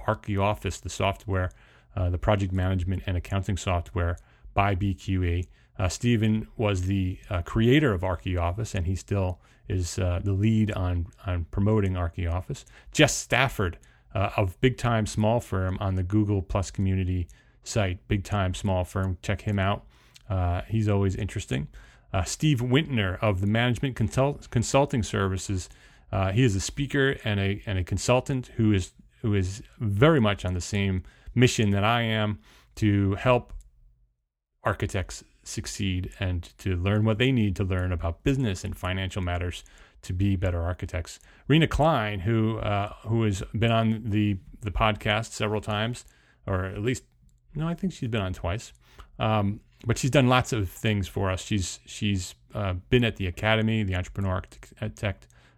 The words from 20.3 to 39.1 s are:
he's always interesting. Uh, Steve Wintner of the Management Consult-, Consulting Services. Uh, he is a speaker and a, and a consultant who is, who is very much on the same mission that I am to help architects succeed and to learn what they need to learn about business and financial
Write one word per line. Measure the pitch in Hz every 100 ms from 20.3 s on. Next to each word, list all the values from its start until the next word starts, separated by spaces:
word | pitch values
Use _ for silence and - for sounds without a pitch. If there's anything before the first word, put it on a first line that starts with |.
| 95 90 90 -
he's | 110 107
always | 101 98 98
interesting. | 107 107 - 131 151 - - - -
Uh, | 95
Steve | - - 156 127
Wintner | 127 131 147 123 95 92
of | 110 92
the | 101
Management | 110 123 117 139 120
Consult-, | 101 - 135 143 -
Consulting | 120 - 139 143 127
Services. | 98 - 98 95 - 95 - - - - -
Uh, | 98 95
he | 101
is | 131 95
a |
speaker | - - 139 147 135 -
and | 113 101
a, | 98 104 -
and | 95
a |
consultant | 90 101 - 123 - 135 120 -
who | 110
is, | 98 90 _ - _
who | 113
is | 101 92 101 - -
very | 117 101 147 160
much | 104 98
on | 95
the | 90
same | - 101 98 92 - - - 117
mission | 120 - 107
that | 101
I | 104 120
am | 117 110 107 104 - - _
to | - 107 101 98
help | 101 127 123 - - - _ - _ _ _ _ _ _ _
architects | - 98 104 98 90 - - _
succeed | - - - - 98 92 90 -
and | 95 87 - -
to | 98
learn | 90 95 104
what | 110 107
they | 127
need | 127 104
to | 92
learn | 95 92 92
about | 87 87 82
business | 139 139 120 92
and | 98 -
financial | 90 95 95